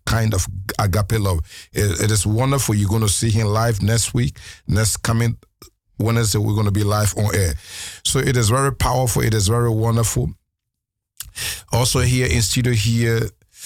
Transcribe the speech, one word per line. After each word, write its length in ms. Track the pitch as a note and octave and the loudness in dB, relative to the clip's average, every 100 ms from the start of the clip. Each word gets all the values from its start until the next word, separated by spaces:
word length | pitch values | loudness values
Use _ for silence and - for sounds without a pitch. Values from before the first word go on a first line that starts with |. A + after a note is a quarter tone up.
| - | -2
kind 280 | A2+ A2 G2 | 0 2 0
of 120 | - F#2+ - - | -2 -6 -10 -4
agape 400 | G2+ G2+ G2 A2+ | 0 0 0 0
love. 220 | G2+ E2+ - - - | 0 -2 -4 -12 -12
It, 280 | - G2+ F#2 | -2 0 0
it 120 | G#2 | 0
is 120 | G#2+ G#2 | 0 0
wonderful. 520 | A2 C3 C#3 A2+ G#2+ | 0 2 0 0 0
You're 120 | G2+ | 2
gonna 200 | A2+ G#2+ | 2 0
see 220 | - A2+ | 0 0
him 180 | A2 G#2+ | 2 2
live 340 | G#2+ A#2 G#2+ | 2 0 0
next 320 | G2+ A2+ - B2 | 0 0 0 -2
week, 240 | C3 - - - - | -2 -4 -18 -18 -2
next 300 | G2 A2 - | 0 2 0
coming 380 | - A#2 A#2 A2+ _ _ - _ _ - | 0 0 0 -2 _ _ -20 _ _ -4
Wednesday, 380 | A2 A#2 A2 G#2+ | 0 2 2 0
we're 160 | G#2+ G#2+ | 0 0
gonna 160 | G#2 | 0
be 140 | G2+ G2+ | 0 0
live 280 | G#2 G#2 - | 2 0 0
on 160 | G#2 - | 0 0
air. 200 | F2 C#2 - - - - - | 0 -2 -10 -14 -14 -10 -4
So 160 | C#3 | -2
it 160 | C#3+ B2 | 0 2
is 140 | G#2+ | 2
very 220 | B2+ C#3 | 2 0
powerful. 480 | B2 B2+ B2+ B2+ - | 0 -2 0 0 0
It 140 | A#2 A2 | 0 0
is 140 | G2 | 2
very 200 | A#2+ A#2+ | 2 0
wonderful. 640 | A2 A2+ A2+ A2+ B2+ C#3 - _ _ _ _ _ _ _ - - - - - - | 0 0 0 0 -2 -4 -8 _ _ _ _ _ _ _ -20 -18 -10 -10 -10 -4
Also 260 | A2+ B2+ C3 | -2 0 0
here 300 | B2 B2+ B2+ | 2 2 2
in 120 | A#2+ | 0
studio 320 | A2 B2+ B2 | 0 0 0
here, 500 | A#2 A#2 A#2 A#2 A2+ G#2 - _ - | 2 2 2 2 2 -2 -8 _ -20